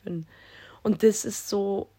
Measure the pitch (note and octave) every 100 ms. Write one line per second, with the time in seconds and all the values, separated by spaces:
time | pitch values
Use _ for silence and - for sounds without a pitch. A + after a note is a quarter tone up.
0 | F#3+ E3+ D#3+ - - - - - A3 F#3+
1 | A3 G#3 - - - G3+ G3 G3 -